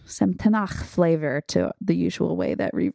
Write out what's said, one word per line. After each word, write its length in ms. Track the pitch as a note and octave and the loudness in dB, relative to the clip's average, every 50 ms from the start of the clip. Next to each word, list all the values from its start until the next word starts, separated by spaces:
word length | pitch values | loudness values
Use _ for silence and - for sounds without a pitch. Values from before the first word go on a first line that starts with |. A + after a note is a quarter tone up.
| - | -16
some 280 | - - - G3 F#3+ F3+ | -10 -2 0 0 0 0
Tanakh 500 | - - A3 G#3+ G#3+ G3+ F#3 - - - | 2 2 2 2 2 0 -4 -6 -8 -10
flavor 580 | - - - F3+ E3 E3 D#3 D3+ C#3+ B2+ D3 - | -6 0 2 4 4 4 2 0 -2 -4 -4 -4
to 240 | - - - F2+ - - - | -2 0 0 0 0 -4 -6
the 160 | - F#3+ E3+ | 0 0 2
usual 400 | F3 - F3 - - - - E3+ | 2 2 -2 0 -2 -2 -2 0
way 180 | F3+ - - - | 0 -2 -2 -2
that 200 | - - - - | -2 -2 -2 -2
we, 180 | - - - | -2 -2 -2